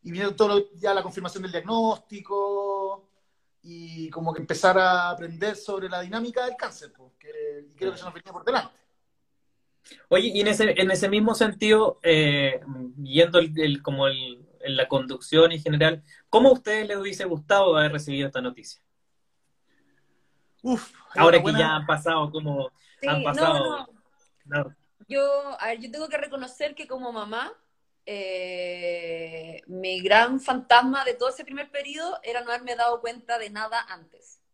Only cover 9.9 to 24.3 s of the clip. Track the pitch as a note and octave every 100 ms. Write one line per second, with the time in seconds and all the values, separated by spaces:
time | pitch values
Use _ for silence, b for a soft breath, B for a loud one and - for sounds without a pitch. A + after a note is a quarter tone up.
9.9 | b b F#3 A3+ G3+ G#3 G#3 G#3+ F3+ F#3
10.9 | F#3+ G3 G#3 G#3+ A3 A3 - G#3+ G#3+ A3
11.9 | - E3+ D#3 D3+ C#3+ C#3 B2+ B2+ C3 B2+
12.9 | C3 C#3 C#3 E3+ F3 E3 D#3 D#3 C#3 -
13.9 | C3+ C3+ C3 B2+ B2 - _ C#3 C3 B2+
14.9 | C3+ C3 C3+ - D#3 E3 E3 D3+ D3 D#3
15.9 | E3 b b b A#3 C4 B3+ - G#3+ G#3
16.9 | G3+ G3 F#3+ F#3+ D#3+ - G3+ F#3+ D#3 D3+
17.9 | D3 D3 C#3 C#3 C3 B2+ B2 - - _
18.9 | _ _ _ _ _ _ _ _ _ _
19.9 | _ _ _ _ _ _ _ A#3+ A#3+ -
20.9 | - - - E3 E3+ D#3 D#3 D#3+ D#3 D3+
21.9 | D3+ D#3+ D#3+ D3 D3+ D3+ C#3 C3 _ b
22.9 | b C#4 - C#4 - D#4+ D4 C4+ C#4+ C4+
23.9 | _ _ _ _